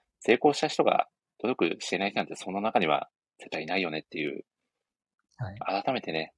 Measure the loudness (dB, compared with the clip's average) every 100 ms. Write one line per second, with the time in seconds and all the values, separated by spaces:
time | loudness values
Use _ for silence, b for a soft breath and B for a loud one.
0 | _ _ 2 6 4 4 2 2 4 2
1 | 0 _ _ -4 -2 2 0 0 -4 -2
2 | -2 -2 -6 -8 -8 -4 0 2 4 2
3 | 0 _ _ _ -10 -8 -2 -2 -2 -4
4 | -8 -6 -6 -6 -12 _ _ _ _ _
5 | _ _ _ -12 -12 -8 -4 -2 0 -2
6 | -2 -4 -6